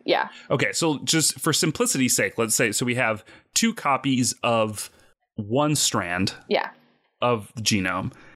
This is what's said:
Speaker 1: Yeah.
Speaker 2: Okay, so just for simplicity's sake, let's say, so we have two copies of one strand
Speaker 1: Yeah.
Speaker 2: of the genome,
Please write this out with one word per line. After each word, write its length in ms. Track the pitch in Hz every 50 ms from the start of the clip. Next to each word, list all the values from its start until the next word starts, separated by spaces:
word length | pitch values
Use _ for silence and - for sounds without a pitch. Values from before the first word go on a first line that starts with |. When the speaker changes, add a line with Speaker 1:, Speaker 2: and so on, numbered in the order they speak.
| -
Speaker 1:
Yeah. 240 | - 170 - - - - - - -
Speaker 2:
Okay, 220 | - 135 139 107
so 260 | - - 170 160 151 127
just 380 | - - - 185 143 - - -
for 120 | - 165
simplicity's 600 | 147 - - 160 147 - 240 240 - 139 127 120 -
sake, 220 | - 110 95 - -
let's 160 | 117 110 -
say, 180 | - 131 110
so 140 | 107 - 131
we 80 | 123 120
have 300 | 123 127 113 110 104 - - - - _ _ -
two 200 | - 233 226 -
copies 600 | - - 143 135 131 - 139 131 127 127 107 - -
of 480 | - 123 117 113 110 107 104 - - - - - - - _ _ _ _ _
one 380 | - 104 101 113 139 147 151 151
strand 600 | 135 - - - 110 92 87 87 90 98 107 - - - -
Speaker 1:
Yeah. 220 | 208 - - - - - _ _ _ _ _ _ _ -
Speaker 2:
of 300 | - 123 120 110 101 - -
the 60 | 120
genome, 500 | 107 - 113 98 92 92 90 92 98 127 - - - - -